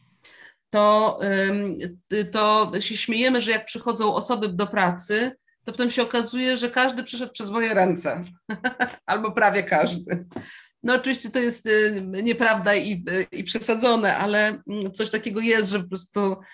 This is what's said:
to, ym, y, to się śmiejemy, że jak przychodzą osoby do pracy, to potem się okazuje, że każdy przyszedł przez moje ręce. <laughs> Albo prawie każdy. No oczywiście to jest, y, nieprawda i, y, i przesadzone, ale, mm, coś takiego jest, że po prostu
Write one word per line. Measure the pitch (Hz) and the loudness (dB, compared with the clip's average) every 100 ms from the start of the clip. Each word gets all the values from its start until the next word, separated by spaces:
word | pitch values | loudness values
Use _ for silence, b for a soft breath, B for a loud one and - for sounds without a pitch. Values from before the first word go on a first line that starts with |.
| B B B B B B _ | B B B B B B _
to, | 208 208 214 220 - | 2 6 6 4 0
ym, | 196 196 196 202 202 165 175 - - | 0 0 0 0 -4 -6 -8 -12 -6
y, | 208 202 | -2 -2
to | 220 214 214 196 202 | 0 4 4 2 -2
się | - 214 | -4 -4
śmiejemy, | - 226 254 254 | -2 2 2 2
że | 233 | 2
jak | 220 - | 0 -2
przychodzą | 233 233 226 214 - | -8 -4 0 0 0
osoby | - 233 208 | 0 -2 -2
do | 175 202 | -2 -2
pracy, | 208 180 175 - 214 254 - _ _ - | 2 2 0 -2 0 0 -4 _ _ -10
to | |
potem | - 247 | -2 0
się | 247 | 0
okazuje, | 240 240 214 247 254 254 | 0 0 -2 -2 0 0
że | 240 | 0
każdy | 254 254 240 | 2 0 0
przyszedł | 233 240 247 | -8 -8 -10
przez | - 208 | -8 -6
moje | 214 226 | -2 0
ręce. | 196 185 175 - 156 175 - - | 4 4 2 -2 -6 -8 -14 -12
<laughs> | 208 254 - - - - | -6 -4 -2 -4 -4 -4
Albo | 208 220 | -2 -2
prawie | 226 208 196 | 2 2 2
każdy. | - 160 151 175 - 175 - B B B B _ | 2 2 2 -2 -6 -6 -6 B B B B _
No | 233 | 0
oczywiście | 254 262 254 220 | 0 0 -4 -2
to | 254 | -2
jest, | 240 233 226 | 0 -2 2
y, | 214 214 208 190 190 | 4 4 0 -6 -4
nieprawda | 226 233 226 220 185 202 | 0 2 2 2 2 2
i, | 208 185 175 | 0 -4 -4
y, | 185 - | -4 -4
i | - | -6
przesadzone, | 180 226 - 220 240 233 202 - | -6 -4 -2 2 4 4 2 2
ale, | 202 208 214 | 0 2 0
mm, | 214 - 208 196 | -2 -8 -6 -6
coś | 185 220 | -4 -4
takiego | 220 226 202 | -4 -4 -2
jest, | 226 220 196 | 2 2 2
że | 202 | 0
po | 180 | -2
prostu | 190 - 208 196 190 B | -8 -6 -2 0 -2 B